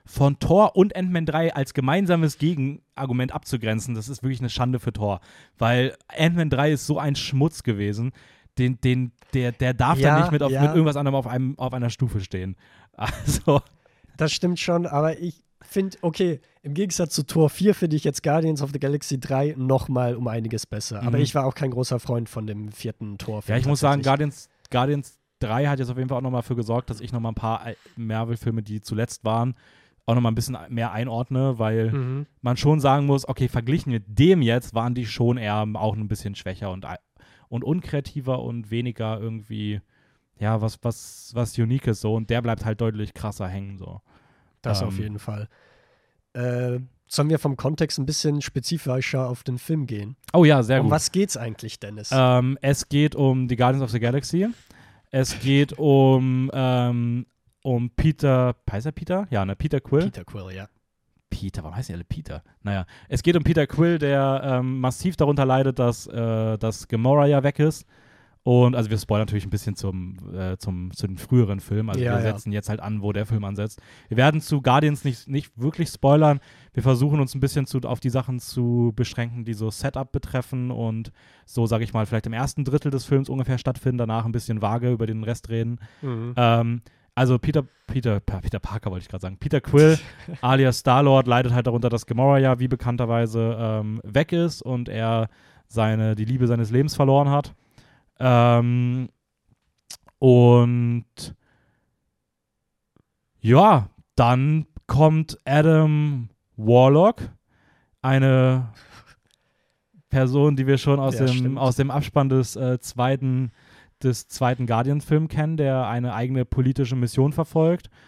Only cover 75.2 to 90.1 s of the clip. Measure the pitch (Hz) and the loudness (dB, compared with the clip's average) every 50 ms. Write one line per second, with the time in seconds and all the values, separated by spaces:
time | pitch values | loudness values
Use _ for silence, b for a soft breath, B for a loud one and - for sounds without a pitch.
75.2 | - - 135 143 - - _ 113 120 151 156 - 170 - - - - 135 143 151 | -8 -6 -6 -6 -6 -6 _ -6 -4 -4 -2 -4 -4 -6 -4 0 4 4 6 6
76.2 | 156 151 143 135 b b b b b b b 127 110 135 131 120 135 147 147 151 | 6 6 4 2 b b b b b b b 0 2 2 4 4 2 2 2 0
77.2 | 139 127 - 135 127 139 - 151 131 - - 131 123 - 123 117 - 131 117 131 | 0 -2 -2 -2 -2 -2 0 -2 -4 -2 -4 -4 -4 -4 -6 -4 -4 -2 -2 -2
78.2 | 117 127 127 123 - - - 127 120 120 120 120 120 120 107 110 120 - - - | -2 -4 -6 -8 -8 -8 -4 -2 -2 0 2 2 2 0 0 -2 -4 -4 -4 -6
79.2 | 117 117 120 120 113 113 113 104 110 110 107 - - 139 - 131 135 - - 147 | -8 -6 -8 -10 -8 -8 -6 -6 -6 -6 -6 -4 -6 -6 -4 -6 -6 -6 -6 -8
80.2 | - - - 127 123 - - 127 123 123 123 110 113 113 110 113 113 - - b | -6 -4 -6 -6 -6 -4 -6 -6 -6 -6 -6 -4 -4 -4 -4 -6 -8 -10 -14 b
81.2 | b b b b b b - 123 117 110 117 110 117 107 - 113 107 101 117 110 | b b b b b b -2 0 0 2 2 0 -2 -2 -2 -2 -2 0 -2 -2
82.2 | - 117 113 113 135 135 - - 139 131 131 151 - 147 135 135 - - 139 135 | -4 -4 -4 -4 -4 -4 -4 -4 -2 0 0 0 0 0 -4 -4 -2 0 0 0
83.2 | 139 - 131 135 127 - 131 120 - 131 123 - - 131 123 120 120 110 110 113 | 0 0 -4 -4 -2 -2 -2 -2 -2 -4 -6 -4 -2 -2 -2 -2 -2 -2 -2 -2
84.2 | 110 113 113 117 - - 113 107 101 101 110 120 120 123 123 110 117 110 110 110 | -2 -2 -4 -4 -4 -4 -4 -2 -2 -2 -2 0 0 0 0 0 -2 -4 -4 -4
85.2 | 110 110 120 - - - 113 113 113 117 120 117 B B B B B 131 123 113 | -6 -6 -6 -8 -6 -6 -4 -4 -4 -4 -6 -8 B B B B B -8 -8 -6
86.2 | 113 120 120 123 120 117 117 117 117 117 120 120 - b b b b b b - | -8 -6 -2 2 4 4 4 4 2 0 -2 -4 -6 b b b b b b 0
87.2 | 131 127 127 120 - - 147 156 135 - _ _ _ - - 131 117 120 104 101 | 2 2 2 2 2 0 0 -2 -2 -4 _ _ _ -8 -6 -4 -2 0 -2 -2
88.2 | - - 98 92 - - - 101 - - - 110 - 104 92 90 87 - - 92 | -2 -4 -6 -6 -6 -6 -8 -8 -8 -8 -8 -8 -6 -6 -8 -8 -10 -10 -12 -12
89.2 | 92 92 95 - - 147 156 139 - - - 143 151 156 160 151 - - | -10 -10 -10 -8 -6 -2 -2 -2 0 2 6 8 8 8 6 4 0 -6